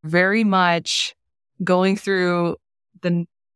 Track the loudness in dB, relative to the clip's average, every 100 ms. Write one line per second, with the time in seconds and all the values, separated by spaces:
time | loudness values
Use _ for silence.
0 | -2 0 2 2 2 2 2 0 -2 -6
1 | -6 -10 _ _ _ -8 0 2 2 0
2 | -2 0 0 0 -2 -4 _ _ _ _
3 | -4 -4 -4 _ _